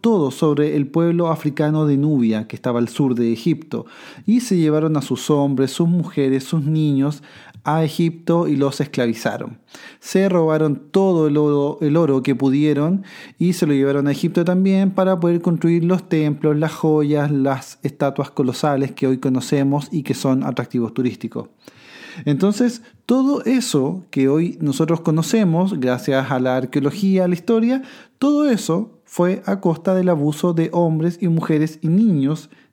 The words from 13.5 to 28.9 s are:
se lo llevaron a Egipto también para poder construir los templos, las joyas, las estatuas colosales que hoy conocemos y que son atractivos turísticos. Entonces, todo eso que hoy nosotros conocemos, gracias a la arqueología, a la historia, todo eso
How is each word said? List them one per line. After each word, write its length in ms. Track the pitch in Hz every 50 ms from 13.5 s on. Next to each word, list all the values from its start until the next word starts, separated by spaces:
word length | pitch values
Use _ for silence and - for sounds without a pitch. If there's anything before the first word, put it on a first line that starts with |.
| 175
se 120 | - 180
lo 60 | 151 143
llevaron 340 | 135 139 139 139 143 139
a 60 | 143 139
Egipto 320 | 139 - 165 - 180 170
también 480 | 175 180 185 190 196 190 190 196 190 190
para 260 | - 185 190 190 175
poder 240 | 170 170 170 170 170
construir 400 | 180 170 156 - 165 170 170 165
los 260 | 175 185 175 180 -
templos, 480 | 165 156 151 147 147 147 - 151 151
las 160 | 151 160 151 -
joyas, 600 | - - 156 156 151 147 143 151 147 143 143 147
las 480 | 139 135 139 135 131 - - - _ -
estatuas 480 | 131 - - 117 113 107 - 139 -
colosales 600 | - - 135 123 117 - - 151 143 131 139 135 135
que 160 | - 139 131
hoy 100 | 131 127
conocemos 720 | - 135 127 127 131 - 151 143 139 139 139 131 143 -
y 140 | - 160 139
que 100 | - -
son 300 | - - 135 131 131 143
atractivos 500 | 143 120 - 120 - - 123 117 110 -
turísticos. 540 | - 123 123 110 - - 113 - 117 113 - _ _ - - - - - - - - - - - 175 131
Entonces, 580 | 147 147 131 185 202 208 - 247 240 240 - - - _ _ _
todo 400 | - 240 262 262 277 285 254 -
eso 600 | 226 262 254 - - - 143 131 143 175 190 175 _
que 180 | - 139 135 135
hoy 280 | 143 160 175 175 - -
nosotros 400 | 156 147 135 - 160 156 170 165
conocemos, 800 | 165 170 156 160 165 - - 226 208 180 160 170 185 190 208 147
gracias 520 | 127 127 127 120 - 147 135 135 131 113
a 80 | 131 127
la 180 | 127 127 127
arqueología, 680 | 131 135 127 - 143 135 143 147 - 196 196 190 185 180
a 40 | 180
la 60 | 180
historia, 480 | 170 - - 226 226 226 240 254 269 262 - - - - _ _ -
todo 300 | 262 285 294 294 302 285
eso 520 | 233 196 - - 160 185 226 -